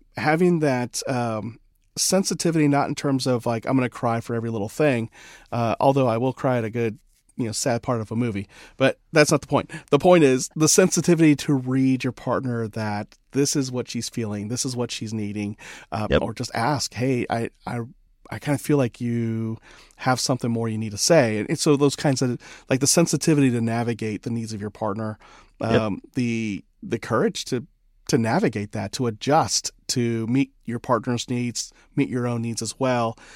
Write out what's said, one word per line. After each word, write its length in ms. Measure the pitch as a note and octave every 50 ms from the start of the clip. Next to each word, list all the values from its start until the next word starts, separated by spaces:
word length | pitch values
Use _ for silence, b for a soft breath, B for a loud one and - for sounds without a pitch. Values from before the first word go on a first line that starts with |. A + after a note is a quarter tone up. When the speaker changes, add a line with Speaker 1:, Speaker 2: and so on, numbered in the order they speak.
| _ _ - -
Speaker 1:
having 420 | - D3+ D#3 E3 F#3 F3+ F3 D#3+
that, 420 | D3+ C#3+ B2+ B2 B2 B2 - - - -
um, 500 | B2+ B2 A#2+ A#2 A2 G#2+ G2+ A2+ A2+ - _ _ _ _ _ _ - -
sensitivity, 720 | - - F#3 F#3+ F#3+ - F#3 - - E3+ D#3+ D#3+ D3+ C#3+
not 180 | C#3 C#3 C3+ -
in 80 | C#3+
terms 320 | - - C#3+ C3+ C3 B2 C3+
of, 180 | B2 A#2 -
like, 200 | A#2+ A#2 A2+ -
I'm 100 | - C3
gonna 140 | C3 B2+ A#2+
cry 300 | - - - A#2 A#2 A#2
for 120 | - - A#2
every 160 | A2+ A2+ A#2
little 200 | A2+ G#2+ G2+ A2
thing, 400 | - - D3+ D3 B2+ A#2 A2+ A2 B B B B B B B B
uh, 240 | - A#2+ A#2+ A2+ - -
although 280 | - C#3 C3+ C#3 C3 B2
I 100 | A2+ A2+
will 160 | B2+ C3 B2
cry 240 | - - C3+ B2+ A#2+
at 60 | A2
a 60 | G#2+
good, 260 | G#2+ A#2+ A#2 A2+ G#2+ - _ _ _ _ _ _ _
you 100 | - B2
know, 60 | A2
sad 300 | G#2+ - - C#3 A#2+ A#2 -
part 180 | - B2 A2+
of 100 | G#2+ -
a 40 | A2+
movie, 320 | A2+ B2 A#2 G2 G2 G2+ - B B B B B B
but 220 | C3 C3+ - _ _ _
that's 200 | - D#3 D3+ -
not 100 | D#3+ C#3
the 60 | - -
point. 240 | C#3+ A#2+ - - B D#3+ B B
The 80 | C#3 C#3+
point 240 | - F#3 F3+ F3 D3+
is 260 | C3 C3 B2+ A#2+ - -
the 120 | D#3 D#3 D3
sensitivity 680 | - - F#3 F3 - F3+ - F3+ F3 D#3+ E3 D3+ D3 -
to 160 | - - D3
read 500 | C3 B2+ B2+ C3 C3+ C3 C3 C3 B2 -
your 100 | B2+ -
partner, 540 | - - C3 A#2 F2 C3+ B2+ A#2+ A#2 A2+ G#2+
that 460 | - A2+ A2 G#2+ G#2 G#2 G#2+ - _ _ _ _
this 240 | - C3 C#3+ - -
is 160 | D3+ C3 B2+
what 160 | B2+ B2 A2+ -
she's 200 | - A#2+ A#2 -
feeling, 380 | - A#2+ A2+ G#2 G#2 G#2 G2+ G#2+
this 180 | B2 A#2+ -
is 100 | C3+ B2
what 140 | A#2+ A#2+ A#2
she's 220 | - - A#2 G#2+ A2+
needing, 420 | A2 G#2 G2+ G2+ G#2 G#2 G2+ G#2 - B B B B B B
uh, 160 | - G#2+ G#2+ G2
Speaker 2:
Yep. 120 | - - -
Speaker 1:
or 100 | A#2 A2
just 180 | - B2 - -
ask, 380 | A2 A2+ C3+ D3+ B2 - - -
"Hey, 320 | - B2+ C3+ C3 A#2+ - -
I, 200 | - A#2 A#2 - - _ - -
I, 140 | B2 A#2+ A#2 C3 - _ _ _ _ _ - -
I 60 | - G#2+
kinda 180 | - D3+ C#3+ B2+
feel 180 | - - D3 C#3+
like 220 | B2+ A#2 - -
you 560 | B2 A#2+ A#2 A#2 A#2 A2+ A2+ A2+ A2+ A2 A2 - B B B B B B B B
have 220 | - C3 B2+ A#2+
something 320 | - - C3 B2 - A#2+
more 180 | A#2 A2+ A#2 A2+
you 80 | A2 A2
need 120 | A2+ A2
to 60 | G#2 -
say." 400 | - - E3+ D#3 B2 A2+ G#2+ G#2+
And, 100 | G#2 -
and 100 | D3+ -
so 160 | - D#3+ D3
those 200 | C3+ C#3+ C#3 -
kinds 260 | - - D3+ C3 -
of, 180 | C3+ B2 A#2+ - B B B B B B
like, 100 | C3+ B2+
the 60 | C#3 -
sensitivity 600 | - F3 E3+ - - C#3+ - E3 D#3 D3 C#3 C3
to 100 | A#2+ A#2+
navigate 600 | A2+ A2+ A2+ A#2 A#2 A#2+ A#2 G#2+ - G#2+ - - -
the 80 | B2
needs 220 | A#2 A#2 A2+ G#2+ A2
of 80 | G2+
your 100 | G#2 G#2
partner, 460 | - - A2 G#2 G2 A2 A2 A2 G#2+ - B B B B B B B B
Speaker 2:
Yep. 100 | - A2+ A#2 A#2+
Speaker 1:
um, 220 | A2+ G#2+ F#2+ - - - -
the, 500 | C3 B2 A#2+ A#2 A2+ A2+ G#2+ G2 - - _ _ _ -
the 160 | G2 A#2 A2+
courage 460 | - - A#2 A#2 F#3 A3+ - - -
to, 200 | - C3 A#2+ C3+ - _ _ _ _ _ _ _ -
to 80 | E3 B2
navigate 560 | A2+ A2 A#2+ D#3+ A3+ D3 A2 G#2 G2+ G2+ -
that, 180 | G#2+ G2+ G2
to 160 | - - B2+ A#2
adjust, 640 | G#2+ - - C3+ D3 D#3+ C3 G2 - - - - - _ _ -
to 400 | - B2+ A#2+ A#2 A#2 A2+ A2+ A2
meet 240 | B2 C3+ C#3 - _ _ _
your 120 | A2+ A2+ A#2
partner's 500 | - - B2 A2 - B2+ B2 A#2 - -
needs, 420 | B2+ A#2+ B2 A#2+ A2+ - - - - b b b b
meet 140 | D3 C3+ -
your 180 | A#2+ B2+ A#2+ B2
own 140 | A#2+ A#2
needs 200 | A2+ A#2 A2+ -
as 180 | A#2 G#2 - -
well, 380 | C3+ B2+ B2+ A#2+ A#2 A2+ A#2 - B B B